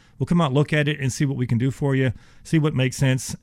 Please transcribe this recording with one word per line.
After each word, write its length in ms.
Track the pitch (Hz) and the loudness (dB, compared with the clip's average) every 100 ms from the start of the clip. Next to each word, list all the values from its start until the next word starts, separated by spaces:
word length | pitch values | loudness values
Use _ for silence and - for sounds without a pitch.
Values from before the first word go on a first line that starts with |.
| - - | -14 -6
We'll 100 | 131 | 0
come 120 | 170 | 2
out, 140 | 147 | 2
look 180 | 139 143 | 2 2
at 160 | 151 147 | 2 0
it, 100 | 147 | -2
and 140 | 135 | -4
see 140 | - 143 | -2 -2
what 100 | 131 | -2
we 100 | 127 | 0
can 120 | 117 | 0
do 140 | 135 | 0
for 220 | - 139 | -2 -2
you, 200 | 135 131 - - - - | 0 0 -2 -12 -16 0
see 120 | 160 | 2
what 160 | 143 | 2
makes 220 | 131 131 - | 0 -2 0
sense. 400 | 135 131 - - | 0 0 -4 -8